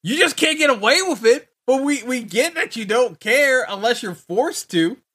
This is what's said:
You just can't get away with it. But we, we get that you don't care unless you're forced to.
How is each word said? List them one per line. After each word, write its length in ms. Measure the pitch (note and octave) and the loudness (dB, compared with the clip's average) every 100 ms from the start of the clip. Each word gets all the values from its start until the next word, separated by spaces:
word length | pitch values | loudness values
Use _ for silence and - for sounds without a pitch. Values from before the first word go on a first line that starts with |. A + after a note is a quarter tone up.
You 120 | E3 D4+ | -4 0
just 200 | F4+ - | 0 2
can't 200 | D#4+ D#4 | -2 2
get 140 | D4 | 2
away 320 | A#3 G#3+ E4 | 2 2 2
with 220 | F#4+ A#3+ | 0 2
it. 240 | A3+ C#4 - _ - | 2 2 -2 _ -2
But 160 | C4+ | 0
we, 220 | C#4+ C#4 | 0 -2
we 180 | A3+ B3+ | -4 -6
get 320 | A3 G3+ D#4+ | -2 -2 0
that 220 | D#4+ - A3+ | -2 -6 -6
you 80 | |
don't 340 | G3+ A3+ A#3+ D#3+ | -2 0 0 -2
care 480 | G#3+ C4 C#4 B3+ - | 0 2 4 2 -2
unless 360 | G3 A3 A#3 | -2 -2 -2
you're 100 | G#3 | -6
forced 560 | E3+ - F#3 D4+ - - | -10 -4 -2 -2 -4 -4
to. 280 | F3 E3 C4 _ | -2 0 -4 _